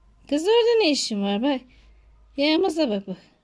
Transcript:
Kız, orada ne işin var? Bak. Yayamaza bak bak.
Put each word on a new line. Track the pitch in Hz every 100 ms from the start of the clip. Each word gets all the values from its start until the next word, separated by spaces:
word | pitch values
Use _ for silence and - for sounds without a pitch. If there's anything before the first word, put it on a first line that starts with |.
| _ _ -
Kız, | 294
orada | 349 466 453 453
ne | 370
işin | 269 - 208
var? | 196 202
Bak. | 269 262 - - - - _ _ _ -
Yayamaza | 294 320 381 320 285
bak | 202 196
bak. | 185 - _